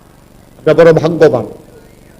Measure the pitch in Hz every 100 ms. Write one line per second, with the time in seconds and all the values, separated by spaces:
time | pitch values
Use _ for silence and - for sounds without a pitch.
0 | _ _ _ _ _ _ 156 156 165 156
1 | 160 156 113 120 - - - - _ _
2 | _